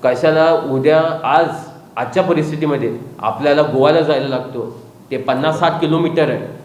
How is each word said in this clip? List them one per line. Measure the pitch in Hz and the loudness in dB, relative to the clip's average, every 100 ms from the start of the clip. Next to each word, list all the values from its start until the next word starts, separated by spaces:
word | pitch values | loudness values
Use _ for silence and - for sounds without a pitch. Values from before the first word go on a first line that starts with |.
कशाला | 131 123 160 160 160 | 2 2 2 4 4
उद्या, | 160 143 135 139 156 165 160 | 2 0 0 4 4 2 -2
आज, | 123 151 170 - - - - - | 0 2 2 -4 -12 -18 -14 -10
आजच्या | 123 185 | -4 -2
परिस्थितीमध्ये | 175 156 151 147 156 139 117 - - - | 0 0 0 -2 -2 0 -2 -6 -12 -8
आपल्याला | 110 110 147 147 | -6 -2 0 2
गोव्याला | 147 131 143 160 | 2 2 4 4
जायला | 151 143 135 | 2 0 0
लागतो, | 127 127 123 110 - - - - | -4 -6 -8 -10 -12 -20 -20 -8
ते | 131 | -6
पन्नास | - 127 151 156 | -2 0 0 0
साठ | 170 156 | 0 0
किलोमीटर | 160 160 170 165 143 | 0 0 0 0 0
आहे | 110 98 - | -2 -6 -14